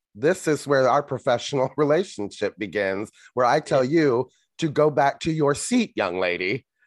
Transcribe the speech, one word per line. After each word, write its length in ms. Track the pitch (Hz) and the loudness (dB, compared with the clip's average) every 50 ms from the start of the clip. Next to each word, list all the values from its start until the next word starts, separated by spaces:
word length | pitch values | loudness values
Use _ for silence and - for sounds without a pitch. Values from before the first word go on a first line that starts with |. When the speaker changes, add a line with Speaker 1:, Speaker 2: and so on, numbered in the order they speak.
| _ _ - | _ _ -8
Speaker 1:
"This 320 | 101 120 156 190 - - | -2 0 0 0 0 0
is 200 | 165 151 139 - | -2 -2 -2 0
where 200 | 139 143 135 131 123 | 2 2 4 4 4
our 140 | 120 143 | 2 2
professional 680 | 143 - 135 120 - 135 120 117 - - 143 135 127 131 | 0 -2 -6 -4 -2 0 -2 0 -2 -4 -2 -2 -2 -2
<laughs> 40 | - - | 0 0
relationship 760 | 151 143 151 170 202 - - - 101 98 - - 104 95 - - | 0 2 2 0 0 -4 -6 -8 -8 -8 -6 -4 -4 -4 -4 -6
begins, 520 | 107 95 78 104 101 95 95 98 110 - - _ - - | -8 -6 -4 -2 -2 -2 -2 -4 -6 -10 -12 _ -20 -8
where 140 | - 123 127 | -2 0 2
I 120 | 120 131 160 | 2 2 2
tell 220 | 156 - 160 135 | 0 0 0 0
Speaker 2:
Yeah. 180 | 127 127 156 170 | 2 2 2 2
Speaker 1:
you 300 | 156 143 120 120 127 - _ _ _ _ _ - | 4 4 2 2 0 -4 _ _ _ _ _ -4
to 100 | 165 156 | -4 -2
go 220 | - 147 151 151 | 2 2 2 2
back 300 | 147 151 143 139 - - | 4 2 2 2 0 -2
to 120 | - 165 | -4 -4
your 220 | 160 156 147 139 139 | -2 0 0 0 0
seat, 380 | 139 - - 240 254 220 - _ | -2 -2 0 0 0 0 0 _
young 240 | 107 104 92 87 92 | -4 -2 -2 -2 -2
lady." 460 | 90 90 87 87 92 92 113 131 - _ _ _ _ | -2 -2 -2 -2 -2 -4 -4 -6 -8 _ _ _ _